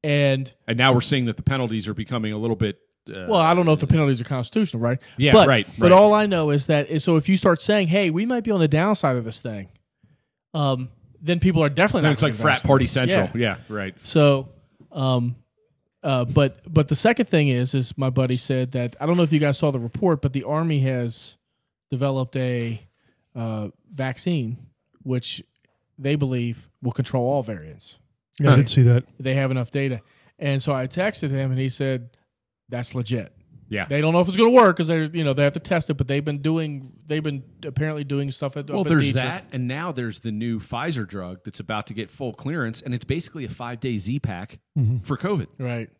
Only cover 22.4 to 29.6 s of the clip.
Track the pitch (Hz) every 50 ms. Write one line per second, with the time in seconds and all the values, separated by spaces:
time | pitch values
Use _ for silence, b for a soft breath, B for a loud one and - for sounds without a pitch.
22.4 | 127 127 123 120 117 117 117 110 - _ _ _ _ _ _ _ _ _ _ 120
23.4 | 113 113 110 107 107 101 - _ _ _ 196 135 131 131 123 - - 185 175 151
24.4 | 123 110 123 - - _ _ _ _ _ _ _ - 127 127 127 - - - -
25.4 | - _ _ _ _ _ _ _ _ _ _ - 135 139 151 147 143 131 127 123
26.4 | 120 120 113 - - _ _ _ - 123 - - 127 - - 131 120 127 143 143
27.4 | 120 107 107 87 78 80 73 - - - - _ _ _ _ _ _ _ _ -
28.4 | 147 151 135 131 143 - - 135 123 120 120 123 - _ _ _ 127 131 131 139
29.4 | 135 131 131 131